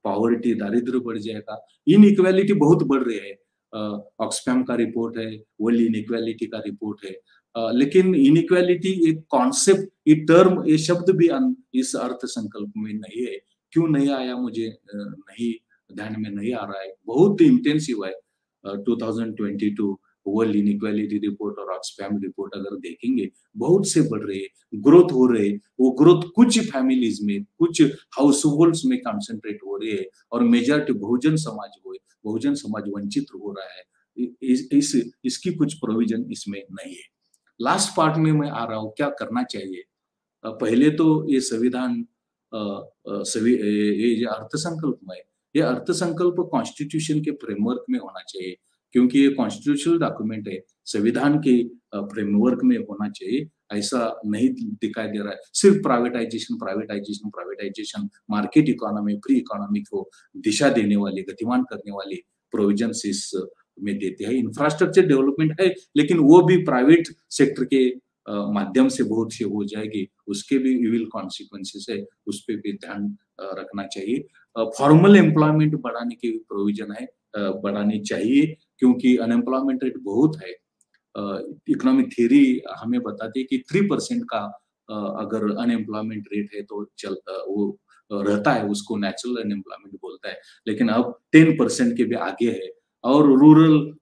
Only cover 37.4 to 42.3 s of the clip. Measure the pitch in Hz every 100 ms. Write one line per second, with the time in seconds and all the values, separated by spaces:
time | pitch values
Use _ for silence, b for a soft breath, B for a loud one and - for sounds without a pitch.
37.4 | _ - 120 185 196 - 156 156 156 151
38.4 | 143 113 117 110 110 - 143 - 104 117
39.4 | 127 104 95 90 - _ _ _ _ _
40.4 | 113 110 113 113 147 151 160 156 - 135
41.4 | 127 113 123 123 127 120 117 _ _